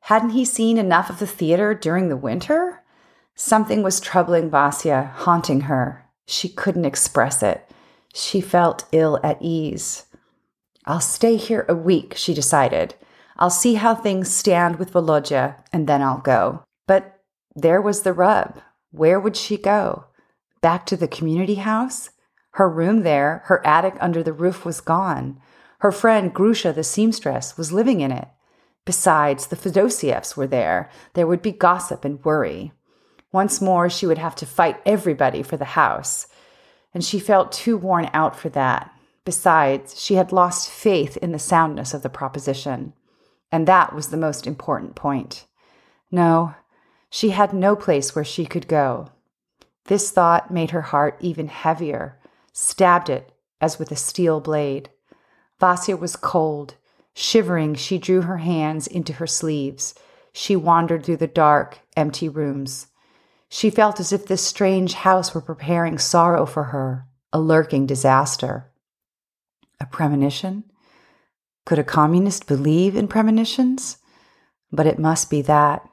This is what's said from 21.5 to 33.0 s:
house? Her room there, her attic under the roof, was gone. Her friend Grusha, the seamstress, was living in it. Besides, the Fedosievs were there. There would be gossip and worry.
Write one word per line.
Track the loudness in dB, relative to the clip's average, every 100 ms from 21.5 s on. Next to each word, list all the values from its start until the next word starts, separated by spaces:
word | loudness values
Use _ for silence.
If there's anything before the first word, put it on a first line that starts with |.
| -2
house? | -2 -2 -4 -8 -14 _ _ _ _
Her | 0 2
room | 2 2 2
there, | 2 2 2 -2 0
her | 2 4
attic | 4 2 -2
under | -2 -2
the | -2
roof, | 0 -2 -2
was | -8 -10
gone. | -2 0 0 -4 -6 -12 _ _ _ _
Her | 0
friend | 2 2 2 0
Grusha, | 2 2 2 0
the | -2
seamstress, | -4 0 0 0 -4 -6 -8 -10
was | -4
living | 0 2 2
in | 0
it. | -4 -8 _ _ _ _ _
Besides, | -6 0 2 4 2 0 -6
the | -8
Fedosievs | -2 2 2 0 -4 -4 -6 -8
were | -4
there. | 0 0 0 -4 -16 -10
There | -2 0
would | 0
be | -2
gossip | 2 2 2 -2 -8
and | -8 -4
worry. | 0 0 0 -6 -12 _ _ _